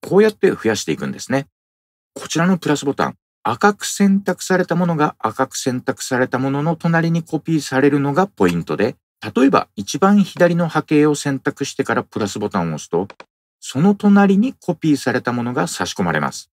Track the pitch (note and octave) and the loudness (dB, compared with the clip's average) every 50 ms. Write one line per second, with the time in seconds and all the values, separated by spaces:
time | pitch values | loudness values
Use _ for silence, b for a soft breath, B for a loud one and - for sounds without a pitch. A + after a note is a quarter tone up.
0 | - - - F#3+ G#3+ A3 G3+ _ - G3 G2 - - A2+ A2 G2+ - - D2+ C#2 | -6 2 4 4 4 4 2 _ 0 0 0 0 -2 -2 -2 -2 -2 -6 -6 -4
1 | C#2+ C#2 - - - - B2 C#3 C#3 _ _ _ _ _ _ _ _ _ _ _ | -4 -8 -8 -10 -8 -4 -4 -4 -4 _ _ _ _ _ _ _ _ _ _ _
2 | _ _ _ - - - - D#3 E3+ F#3 F#3+ E3 - C#3+ D3 C#3+ - C#3+ C3+ - | _ _ _ -18 -12 -6 -2 0 2 2 2 0 0 -2 -2 0 0 -4 -2 -2
3 | E2 C2+ - _ _ _ _ _ _ - A#2 - - G3+ G#3 G#3 - - - - | -4 -4 -4 _ _ _ _ _ _ -6 -4 2 2 2 2 _ -6 -10 -2 2
4 | G3+ G3 G3 G3 G3+ - F#3 - - - F#3 F3+ F3+ - E3+ E3+ F3+ F3 E3+ D3 | 2 4 4 2 0 -2 -6 -6 -2 0 0 0 0 0 0 -2 0 0 0 0
5 | D3+ D3 - _ - A#2 A2 - C3 C3 - - - C3+ B2 B2+ B2 - A2+ - | 0 -2 -2 _ -6 -6 -4 -4 -6 -6 -4 -6 -6 -4 -4 -4 -6 -6 -8 -8
6 | - - C3+ A#2+ B2+ B2 - B2 C3 C#3 C3+ C#3+ D3 E3 E3+ D#3+ - E3+ E3 E3 | -6 -4 -2 -2 0 0 0 -2 -2 -2 -2 -2 -2 -2 -4 -2 -2 0 0 2
7 | E3 E3 E3 E3+ D#3+ - - D3+ - - E3 D#3 C3+ - C3+ C3 C3+ C#3+ C#3 C#3+ | 0 0 0 -2 -2 -4 -6 -6 -2 -2 -2 -2 -2 -2 0 4 4 4 4 2
8 | C#3 C#3+ C#3+ D#3 F#3 G3+ _ _ G2+ F2+ F2 E2+ D#2+ - D#2 D2 G2 A#2+ C#3+ _ | 0 0 2 0 0 0 _ _ 0 0 0 0 -4 -4 -2 -2 -2 -2 -2 _
9 | _ _ _ _ - A2 - A3+ B3+ C#4 F3 - - _ _ - G2+ - - C#3+ | _ _ _ _ -12 -6 0 2 2 4 4 2 0 _ _ -12 -10 -8 -2 0
10 | G3 G3 G3+ G#3 F#3+ - - - F3 F3 F3 E3+ F3 D#3 - D#3 D3 - D#3 D3 | 2 4 4 4 4 2 2 2 2 2 4 2 -2 0 -2 -4 -2 2 2 4
11 | D3 D#3 D3 C#3+ - D3 C#3 C3 _ C#3+ C3+ - C#3 - - - C3+ - A#2 A#2+ | 4 4 2 0 -2 -4 -4 -2 _ -6 -4 -4 -8 -8 -4 -6 -2 -2 -2 -2
12 | A2 _ - A2+ G#2+ G2 - A2 G#2 G#2 - G2 E2+ E2+ D#2 D2 - - - E2 | -4 _ -6 -4 -4 -4 -4 -4 -6 -4 -2 -2 -4 -2 -6 -8 -8 -4 -4 -4
13 | F#2+ - - _ - _ _ _ _ _ _ _ - - - B2+ D#3+ G3 G#3 G3+ | -4 -4 -10 _ -20 _ _ _ _ _ _ _ -18 -8 -2 2 4 4 2 4
14 | - G#3 G3+ G3+ G3+ G3 G3 F#3+ G#3+ C4 - _ - - F3 - - D#3+ D3 C3 | 4 6 6 6 6 6 4 4 2 0 -2 _ -6 -6 -6 -2 2 0 0 2
15 | - C3 A2+ B2 A#2 - A#2+ A#2+ A#2 A#2+ B2 C#3 E3 E3 - - F#2 F2+ - - | 0 -2 -2 -2 -2 -2 -4 -4 -4 -4 -2 -4 -4 -4 -4 -8 -8 -8 -4 -4
16 | G2+ E2+ D#2 D#2 C#2+ C2+ - - - _ _ | -4 -2 -2 -2 -4 -4 -6 -10 -18 _ _